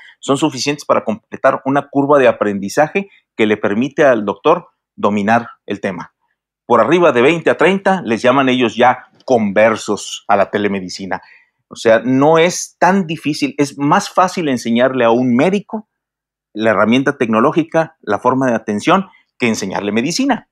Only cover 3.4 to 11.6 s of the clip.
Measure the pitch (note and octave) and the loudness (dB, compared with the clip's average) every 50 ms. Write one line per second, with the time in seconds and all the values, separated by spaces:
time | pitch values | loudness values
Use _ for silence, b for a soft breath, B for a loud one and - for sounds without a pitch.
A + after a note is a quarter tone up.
3.4 | A2+ G#2+ G#2+ - - G#2 G2+ A2+ C3 C#3+ - - D3+ C3+ B2 A2+ G#2+ G2+ G2+ - | 0 0 0 0 -2 -4 -2 -2 -2 -4 0 2 4 4 4 2 0 -4 -6 -2
4.4 | - D3+ F3 F3+ - _ _ _ _ _ _ - G#2 G2+ G#2 G#2 G2 G#2+ A2+ A#2+ | 0 0 0 0 -2 _ _ _ _ _ _ -4 -2 -2 0 0 0 2 0 0
5.4 | A#2 - - _ - - G2+ G2+ - G2+ F2+ E2+ D#2+ - _ _ _ _ _ _ | 0 -4 -16 _ -12 -10 -10 -6 -6 -8 -8 -8 -12 -16 _ _ _ _ _ _
6.4 | _ _ _ _ _ - A#3 A3+ G#2+ A#2+ E3+ F3+ F3 D#3 A#2+ A#2+ A#2 D#3 E3+ E3 | _ _ _ _ _ 0 2 2 4 4 2 4 4 4 4 4 4 2 2 2
7.4 | - C#3 A#2+ - D3 F3 G3 F#3+ - G3 F#3+ F3+ - G#2+ A#2 G2+ - B2 B2+ C#3 | 0 -2 0 2 2 2 2 0 0 -2 -2 -2 -2 -4 -4 0 0 2 2 2
8.4 | C3+ C3 B2+ B2+ B2 A2 G2+ A2 A#2+ B2+ A#2+ - - _ _ _ - - C3 A2+ | 2 0 0 0 0 -2 0 2 2 2 2 0 -8 _ _ _ -4 0 0 0
9.4 | G#2+ G2+ F#2+ G#2+ A2 A#2 A2 G2+ - - G#2 - - - - - _ - G#2 G2+ | 0 0 2 2 2 2 2 0 -4 -6 -6 -6 -6 -12 -16 -12 _ 0 0 0
10.4 | F#2+ - - G#2 G2+ G2+ G2 G2 F#2 F#2 - - G2 F2+ F#2+ F2+ b b b b | 0 0 -2 -4 -2 -2 -4 -4 -8 -10 -12 -12 -10 -10 -10 -10 b b b b
11.4 | b b b b | b b b b